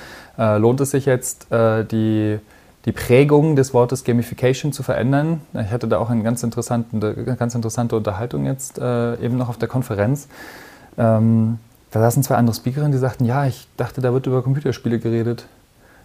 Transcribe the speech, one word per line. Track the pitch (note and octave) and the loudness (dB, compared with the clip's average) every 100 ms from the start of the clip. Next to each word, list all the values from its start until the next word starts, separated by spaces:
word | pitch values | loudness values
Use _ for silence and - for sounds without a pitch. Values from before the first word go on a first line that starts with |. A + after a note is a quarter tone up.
| - - - - | -20 -20 -18 -2
Äh, | A2+ G#2+ | 2 4
lohnt | A2+ C3+ | 4 2
es | C3+ | 0
sich | C3+ C3+ | 0 0
jetzt, | B2+ - - - | 0 -2 -12 -4
äh, | A#2 A2+ A2 | 2 2 2
die, | A2 A2+ A2 A2 G#2+ G#2+ - - _ _ - | -2 0 0 0 0 -2 -8 -20 _ _ -6
die | |
Prägung | - - B2 C#3+ D3 D#3+ | -4 4 6 6 6 4
des | C#3+ C3 | 2 2
Wortes | B2 B2 C3 | 2 2 0
Gamification | - A#2+ A#2 - B2+ C3+ D3 | 0 0 -2 0 0 0 -4
zu | C#3 | -6
verändern? | C3 - A#2+ C#3 D#3 E3 - | -4 -2 0 2 0 -4 -6
Ich | - G2+ | -8 -4
hatte | A#2+ A2+ | -4 0
da | G#2+ | 0
auch | A2 | 0
eine | A#2+ | 0
ganz | G#2+ A#2+ | 0 -2
interessanten, | A#2 A#2+ - A#2+ A2+ A2 | -4 -4 -2 -4 -2 -2
eine | G#2+ G#2 A#2+ A#2+ | -2 -4 -6 -2
ganz | A#2+ | -2
interessante | A#2+ A2+ A#2 A#2 | -2 -4 -2 -2
Unterhaltung | A2+ G#2+ F#2+ B2 D3 C3+ | -2 -2 -4 -6 -4 -4
jetzt, | C3+ - - | -4 -8 -6
äh, | B2 A#2+ A#2+ A#2+ | -4 -2 -2 -4
eben | A#2+ B2 | -4 -2
noch | B2 | -4
auf | A#2 | -4
der | A#2 | -4
Konferenz. | C3 B2+ G2+ G#2 D3 - - - - - - - - | -4 -4 0 0 0 -6 -20 -20 -20 -20 -20 -16 0
Ähm, | A2+ A2 A2+ A2+ A2 A2+ - _ _ | 2 4 4 4 2 -2 -10 _ _
da | A2 | 2
saßen | A#2 C3+ | 2 2
zwei | B2+ | 2
andere | A#2+ A#2 A2 | 2 2 0
Speakerinnen, | B2+ C3+ D3+ | -4 -2 0
die | C3+ | 0
sagten, | B2+ - A#2+ | -2 0 0
„Ja, | C3+ C#3 | 0 0
ich | - - - | -4 -12 -8
dachte, | A#2+ - | -6 -2
da | B2+ | 0
wird | B2+ C3 | 0 0
über | B2+ | 0
Computerspiele | B2 C#3 C#3+ A#2 A#2 A#2 | 0 -2 -2 -4 -2 -2
geredet. | A#2 A#2 A2+ A#2 - _ _ _ - - | 0 -2 -2 -4 -10 _ _ _ -20 -20